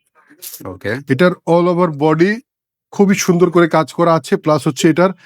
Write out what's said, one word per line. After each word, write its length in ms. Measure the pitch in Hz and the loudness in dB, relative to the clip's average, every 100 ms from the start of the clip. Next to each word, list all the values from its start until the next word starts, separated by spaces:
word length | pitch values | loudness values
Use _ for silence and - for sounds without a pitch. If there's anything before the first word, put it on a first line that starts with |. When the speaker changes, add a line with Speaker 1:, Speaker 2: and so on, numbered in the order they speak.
| _ _ _ _ - - 98 | _ _ _ _ -20 -16 -16
Speaker 1:
ওকে। 300 | 92 - 131 143 | -12 -10 -8 -4
Speaker 2:
এটার 220 | 131 180 | 0 2
all 360 | - - 170 175 | 0 0 0 2
over 300 | 175 180 143 | 0 -2 0
body 420 | 156 156 185 226 - _ _ _ _ | 0 2 0 -2 -8 _ _ _ _
খুবই 240 | - 196 196 | 0 2 2
সুন্দর 340 | - 175 175 | 0 0 2
করে 180 | 175 170 | 2 2
কাজ 260 | 165 151 | 0 -2
করা 200 | - 170 | -2 0
আছে, 240 | 165 - - | 0 0 -4
প্লাস 300 | 156 151 160 | 0 -2 -2
হচ্ছে 220 | 131 165 | 0 0
এটার 200 | 160 185 185 | 2 0 -2